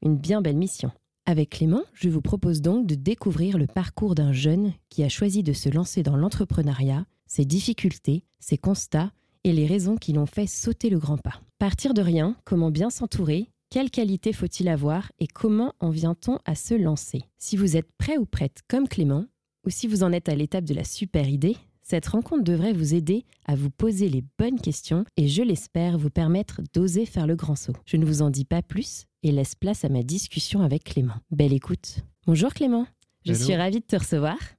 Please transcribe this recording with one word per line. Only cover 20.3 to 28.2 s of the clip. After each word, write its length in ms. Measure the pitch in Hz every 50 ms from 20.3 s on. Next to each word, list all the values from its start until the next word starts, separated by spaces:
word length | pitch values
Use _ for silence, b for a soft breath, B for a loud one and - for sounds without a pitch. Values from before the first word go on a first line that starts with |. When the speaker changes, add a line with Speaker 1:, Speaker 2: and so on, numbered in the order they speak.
| 151
Speaker 1:
l'étape 280 | 143 151 151 - 190 175
de 120 | 147 143
la 80 | 147 170
super 440 | - - - 208 180 - 165 143 135
idée, 300 | 143 139 139 175 233 - - _ _ _
cette 240 | _ - - 165 -
rencontre 380 | - - 214 240 - 339 302 220
devrait 280 | 170 175 160 170 220
vous 220 | 220 175 160 143 156
aider 320 | 175 160 147 196 226 - b b b b b
à 80 | 147
vous 160 | 135 143 143
poser 380 | 135 - - 226 214 190 202 190
les 140 | 135 131 123 139 _ -
bonnes 240 | 214 240 269 240
questions 440 | - 170 147 - - - 160 170 214 - - -
et, 100 | 151 143
je 140 | 143 180
l'espère, 560 | 247 240 180 - - - - 165 170 175 170 165
vous 140 | 147 147
permettre 500 | - 180 165 156 170 190 214 - - - 160 147 -
d'oser 320 | 165 180 190 170 196 226 220
faire 180 | - 185 160
le 100 | 151 165
grand 200 | 160 - 151 147
saut. 180 | 143 - - 127 - -
Je 140 | - - 160
ne 80 | 160
vous 160 | 151 151 143